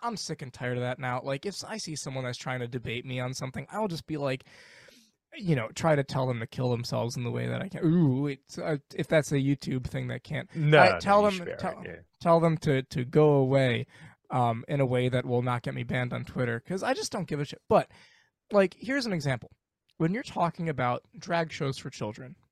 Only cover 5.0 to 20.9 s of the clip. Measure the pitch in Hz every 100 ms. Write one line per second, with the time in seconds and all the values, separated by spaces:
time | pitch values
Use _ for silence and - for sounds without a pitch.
5 | _ _ _ 330 185 135 110 - 165 147
6 | 135 135 131 117 113 - 123 117 120 117
7 | 117 127 120 120 120 120 196 - 160 175
8 | 147 127 143 139 _ - - 143 - -
9 | - 160 - 143 135 139 - 127 127 135
10 | 127 123 - 139 - 160 151 151 - 87
11 | 196 202 208 190 170 - - - - 85
12 | - _ 170 170 165 156 156 131 131 139
13 | 123 151 151 143 131 135 127 117 - -
14 | - _ _ 135 120 113 - 143 131 127
15 | 127 123 127 123 123 120 139 131 123 131
16 | 123 123 120 - 123 117 - 190 220 311
17 | - 226 160 147 147 - _ 208 - -
18 | - _ _ _ _ 208 190 - 190 277
19 | 233 180 139 123 - _ _ _ _ -
20 | 160 220 - - 170 - 165 135 123